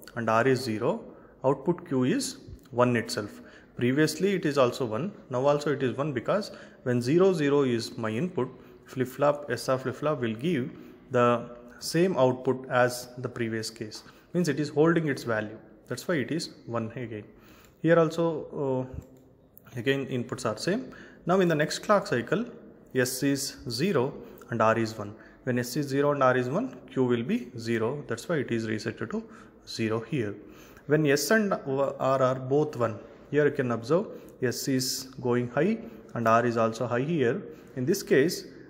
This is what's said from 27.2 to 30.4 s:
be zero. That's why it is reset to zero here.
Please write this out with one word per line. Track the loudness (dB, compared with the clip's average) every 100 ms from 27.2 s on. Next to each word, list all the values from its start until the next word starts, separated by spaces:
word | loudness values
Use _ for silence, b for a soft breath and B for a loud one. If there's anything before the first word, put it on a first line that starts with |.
be | 0 -2 -4 -10
zero. | -2 0 0 -4 -8
That's | -8 -4
why | -4
it | -2
is | -2 -2
reset | -4 -4 -6
to | -6 -6 -8 B B -20 -14
zero | -4 -2 -2
here. | -2 -4 -4 -6